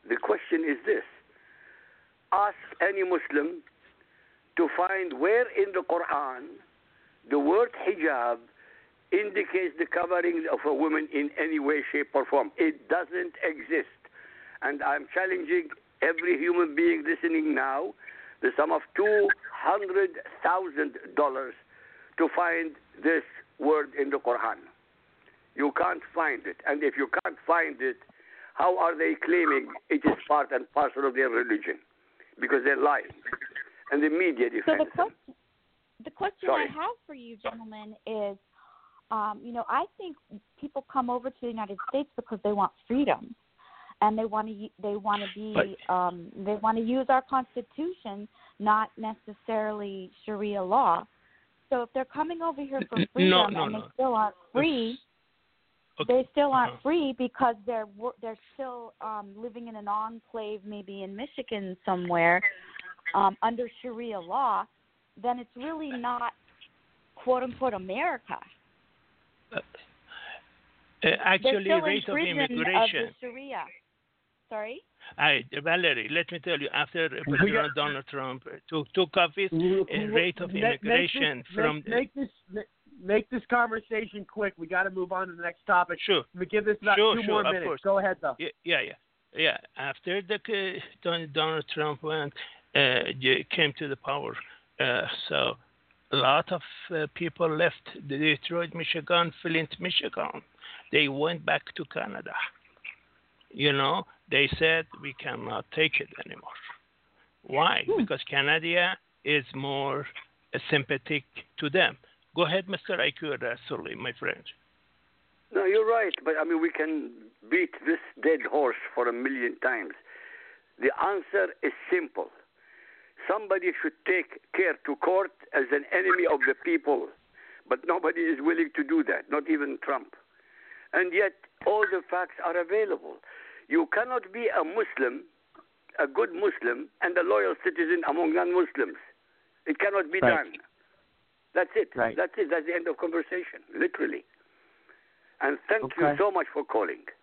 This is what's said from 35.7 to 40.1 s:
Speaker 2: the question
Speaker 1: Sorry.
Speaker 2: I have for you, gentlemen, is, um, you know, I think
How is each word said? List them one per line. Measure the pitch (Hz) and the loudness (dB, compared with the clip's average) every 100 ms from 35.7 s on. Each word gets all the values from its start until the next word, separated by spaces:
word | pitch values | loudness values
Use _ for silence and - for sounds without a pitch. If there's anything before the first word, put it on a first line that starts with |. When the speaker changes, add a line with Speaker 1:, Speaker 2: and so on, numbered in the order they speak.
| _ _ _ | _ _ _
Speaker 2:
the | 226 | -20
question | - 392 _ 381 | -6 -6 _ 0
Speaker 1:
Sorry. | - | 0
Speaker 2:
I | - | 0
have | 302 370 480 - | -4 -6 -6 -16
for | |
you, | 277 233 220 | -18 -16 -10
gentlemen, | 220 226 220 214 214 214 - | -10 -10 -16 -16 -16 -14 -8
is, | 220 202 196 _ _ - - _ _ _ | -4 -4 -8 _ _ -20 -20 _ _ _
um, | 220 208 208 | -2 -2 -4
you | 240 | -8
know, | 233 - | -8 0
I | 262 349 - | 0 0 -8
think | 370 | -14